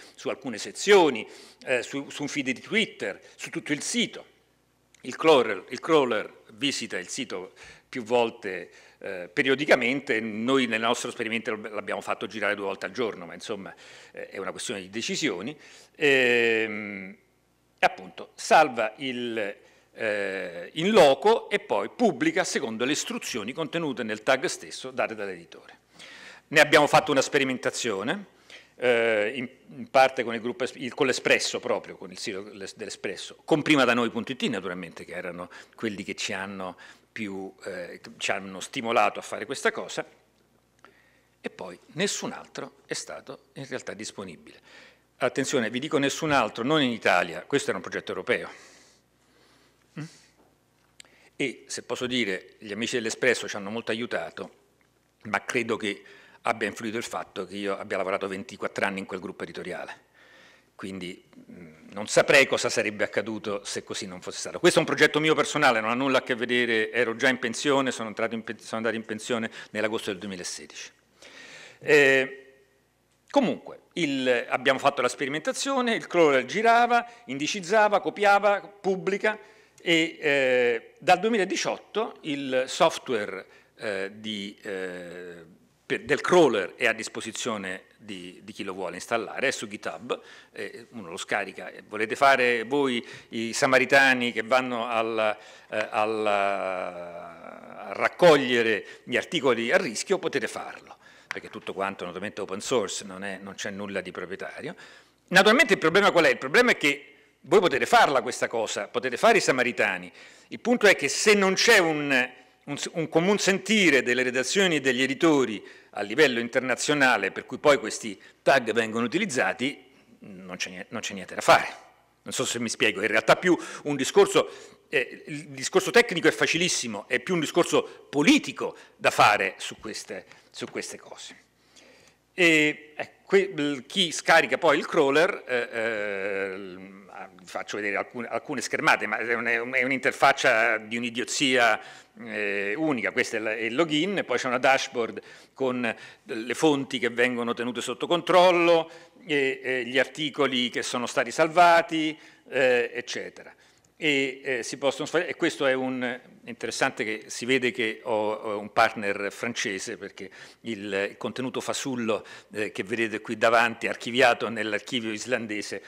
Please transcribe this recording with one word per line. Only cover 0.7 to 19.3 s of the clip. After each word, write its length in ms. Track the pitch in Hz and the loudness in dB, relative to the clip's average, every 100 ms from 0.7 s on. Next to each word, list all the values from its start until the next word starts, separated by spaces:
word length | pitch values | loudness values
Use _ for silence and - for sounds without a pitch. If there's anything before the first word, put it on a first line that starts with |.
| - 185 202 156 113 104 - - - - | -2 6 6 6 2 -6 -16 -20 -12 -4
eh, 180 | 123 | -4
su, 260 | 107 139 127 | -4 -10 -10
su 120 | - | -10
un 60 | 143 | -8
feed 220 | 147 131 | -4 -4
di 100 | 117 | -4
Twitter, 600 | - 202 196 - 104 87 - - | -4 -2 -2 -4 -8 -8 -16 -16
su 140 | - | -12
tutto 220 | 170 - | -8 -6
il 100 | 147 | -6
sito. 440 | - 240 180 - - _ _ _ _ _ _ _ | -4 -4 -4 -6 -20 _ _ _ _ _ _ _
Il 120 | 127 | -12
crawler, 500 | 120 160 143 110 95 - | 0 4 6 4 -2 -8
il 100 | 123 | -8
crawler 640 | 165 160 127 107 85 - - | 0 2 2 -2 -6 -14 -20
visita 440 | 110 139 - 110 98 | -8 -6 -4 -6 -8
il 100 | 90 | -8
sito 460 | - 120 95 92 - - - _ | -10 -10 -10 -12 -18 -20 -20 _
più 140 | 131 | -12
volte, 680 | 107 123 117 - 101 90 85 - - - | 0 2 2 -2 -8 -8 -12 -20 -20 -14
eh, 320 | - 92 87 | -12 -10 -6
periodicamente, 880 | - 131 131 151 143 120 139 - 110 | -2 0 2 4 4 2 -2 -2 -2
noi 460 | 113 107 117 135 123 | -4 -4 0 0 0
nel 140 | 110 | 0
nostro 280 | 117 120 127 | 0 -2 -4
esperimento 460 | - 110 117 117 107 | -8 -6 -6 -6 -8
l'abbiamo 440 | 110 104 101 98 | -8 -8 -6 -6
fatto 260 | 98 101 113 | -6 -6 -8
girare 300 | 107 101 101 | -4 -4 -2
due 100 | 98 | -4
volte 200 | 95 92 | -6 -8
al 60 | |
giorno, 320 | 92 113 92 | -6 -6 -6
ma 100 | 85 | -14
insomma, 400 | 87 - 101 87 - - - - | -14 -10 -10 -12 -18 -20 -20 -20
eh, 160 | - - | -18 -14
è 100 | 101 | -10
una 120 | 92 | -10
questione 300 | 87 - 104 | -8 -8 -8
di 100 | 92 | -8
decisioni. 640 | 107 117 180 151 87 110 156 - - - | -8 -6 -2 -2 -4 -8 -12 -18 -20 -20
Ehm, 1200 | - 151 135 123 120 117 113 110 107 104 98 95 107 _ _ _ _ _ _ | -2 4 4 4 4 4 2 0 -6 -10 -12 -14 -18 _ _ _ _ _ _
e 60 | 180 | -2
appunto 460 | - 185 - 107 | -2 -16 -16 -18
salva 580 | - - 196 151 120 110 - | -10 4 6 6 2 -4 -4
il, 600 | 139 120 120 | -8 -6 -4